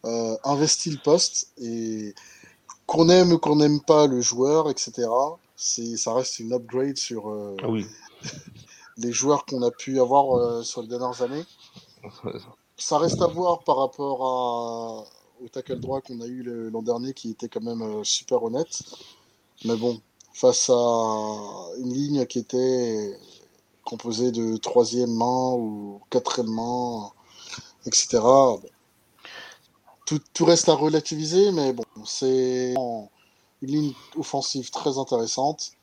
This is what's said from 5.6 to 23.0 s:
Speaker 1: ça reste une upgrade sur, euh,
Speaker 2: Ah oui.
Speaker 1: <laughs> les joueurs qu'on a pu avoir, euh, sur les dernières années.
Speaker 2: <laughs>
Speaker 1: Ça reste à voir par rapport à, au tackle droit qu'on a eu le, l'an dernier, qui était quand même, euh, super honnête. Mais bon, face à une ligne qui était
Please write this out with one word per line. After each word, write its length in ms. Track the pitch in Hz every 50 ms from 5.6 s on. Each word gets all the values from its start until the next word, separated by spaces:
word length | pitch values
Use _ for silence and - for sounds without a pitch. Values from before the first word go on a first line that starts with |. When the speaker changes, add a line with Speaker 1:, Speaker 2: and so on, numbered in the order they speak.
| - - - - 117 117 117
Speaker 1:
ça 160 | 107 - 123 113
reste 260 | 107 101 - - -
une 140 | 113 113 123
upgrade 440 | 123 117 113 120 127 135 143 135
sur, 320 | - - - 120 110 101 107
euh, 260 | 107 104 104 104 98 98 98
Speaker 2:
Ah 60 | 113
oui. 160 | 113 110 95 - - - - - - -
Speaker 1:
<laughs> 760 | - - - - - - - - - _ - - - - -
les 160 | - 117 120 117
joueurs 320 | 127 131 143 147 139 -
qu'on 160 | - 139 127
a 100 | 123 120
pu 300 | 117 - - - 131 131
avoir, 360 | 127 123 135 143 139 135 127
euh, 260 | 123 120 120 117 117 117
sur 180 | - - 127
les 80 | 113 110
dernières 320 | 123 120 127 123 123 120
années. 240 | 127 120 135 151 175 _ - _ - - _ - - _ _ _ -
Speaker 2:
<laughs> 760 | 104 - - - 110 - - - - - _ _ _ _
Speaker 1:
Ça 200 | - - - 160
reste 240 | 147 165 165 - -
à 60 | 190
voir 320 | 170 156 170 180 175 175 170 -
par 140 | - 143
rapport 460 | 131 135 131 - - 143 139 135 127 131
à, 1200 | 131 127 127 123 123 120 120 117 117 117 113 113 113 113 110 107 - _ _ _ _ _ _ 127
au 40 |
tackle 320 | 117 _ 131 123 - 131 123
droit 220 | 120 127 135 135
qu'on 180 | 131 - 127 117
a 60 | 117
eu 180 | 120 127 127 120
le, 260 | 120 120 117 113 110
l'an 120 | 110 113
dernier, 320 | 110 117 120 117 123 131 131
qui 180 | - - 113
était 160 | 110 _ -
quand 160 | 107 - 113 110
même, 180 | 117 117 113
euh, 220 | 113 107 107 107 104
super 400 | - - - - - 127 117 113
honnête. 380 | 113 117 135 165 - - - - - - - - - - _ _ _ _ _ _ _ _ _ -
Mais 140 | 113 117
bon, 240 | 110 113 123 117 113 _ _ _ _ - _ _
face 360 | - - 127 117 - - -
à 40 | 127 120 120 120 117 117 113 110 110 110 107 107 107 107 104 101 104 98 90 85 87 120
une 140 | 127 123 123
ligne 320 | 135 143 147 147 139 123
qui 140 | 123 - 123
était 760 | 110 _ - 127 131 131 127 127 123 117 110 107